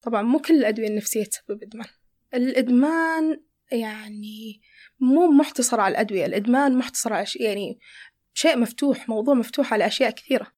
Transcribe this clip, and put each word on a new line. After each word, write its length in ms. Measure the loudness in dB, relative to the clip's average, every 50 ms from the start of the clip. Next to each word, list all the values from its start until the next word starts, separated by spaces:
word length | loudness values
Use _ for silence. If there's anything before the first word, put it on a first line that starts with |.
طبعا 200 | _ -2 -2 -2
مو 180 | 2 2 2 0
كل 140 | 4 4 4
الأدوية 340 | 4 4 2 0 -2 -4 -4
النفسية 360 | -4 -4 -4 -4 -4 -4 -4
تسبب 400 | -4 -6 -12 _ -10 -12 -12 -12
إدمان. 240 | -18 -16 -18 -18 -18 _ _ _ _ _ _ _ _ -4
الإدمان 1040 | -2 -2 0 0 0 2 4 4 4 4 4 2 0 0 -2 -2 -2 -2 -2 -2 -4 _ _ _ _ _ _
يعني 880 | -6 -4 -4 -6 -10 -12 -14 -16 -14 -14 -14 -14 -14 -14 -16 -16 -16 _ _ _ _ _ -20 -20 _ _
مو 320 | 2 4 4 6 6 6
محتصر 480 | 6 6 6 4 0 -4 -2 0 0 2
على 120 | 0 0
الأدوية، 340 | 2 0 -2 -2 0 -2 -2
الإدمان 520 | -2 -2 -2 0 2 2 2 2 2 2 0
محتصر 360 | -2 -2 -6 -6 -4 -4 -4
على 120 | -4 -4
شيء، 160 | -6 -6 -4
يعني 380 | -4 -4 -2 -4 -6 -10 -10 _ _ -20 -20 -20 -20 -20 _ _ _ _ _
شيء 240 | 0 2 2 2 2
مفتوح، 520 | 0 -2 -2 -2 0 0 0 -2 -2 -6
موضوع 240 | -4 -2 2 2 2
مفتوح 400 | 2 2 -2 -2 -4 -2 0 0
على 120 | 0 0
أشياء 260 | 0 0 0 -2 -2
كثيرة. 360 | -2 -6 -6 -2 -2 -2 -2 -6 _